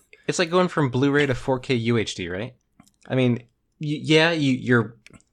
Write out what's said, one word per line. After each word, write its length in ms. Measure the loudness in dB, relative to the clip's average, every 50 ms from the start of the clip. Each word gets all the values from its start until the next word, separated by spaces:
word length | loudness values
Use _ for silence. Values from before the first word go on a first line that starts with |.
| _ _ _ -12 _
it's 120 | -4 -2 -2
like 100 | -2 0
going 180 | 2 2 2 2
from 220 | 2 0 0 0
Blu-ray 360 | 2 2 2 2 2 2 2
to 80 | 0 -2
four 260 | -2 -2 -2 -2 -2
K 140 | -2 -2 -2
U 200 | 0 0 0 0
H 180 | 0 0 -2 -6
D, 120 | -8 -8 -8
right? 260 | -6 -8 -8 -10 -12 _ _ _ _ _ -20 _ _ _ _
I 80 | -4 -2
mean, 220 | 0 2 2 0 -2 -4 _ _ _ _ _ _ -12
y-, 200 | -8 -8 -6 -6 -2
yeah, 300 | 2 2 4 4 2 2
you, 200 | 0 0 0 0
you're, 440 | 0 0 2 2 2 2 0 -6 _ _ -20 -20 -20 _ _